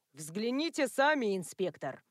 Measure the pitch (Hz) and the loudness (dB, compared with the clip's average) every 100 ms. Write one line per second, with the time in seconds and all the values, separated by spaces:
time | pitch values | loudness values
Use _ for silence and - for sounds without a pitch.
0 | _ 135 156 175 226 262 330 - 269 - | _ -16 -10 -4 -2 0 -2 0 -2 4
1 | 277 302 220 190 165 - 185 - 143 - | 4 4 2 0 -4 -4 -4 -4 -8 -8
2 | _ | _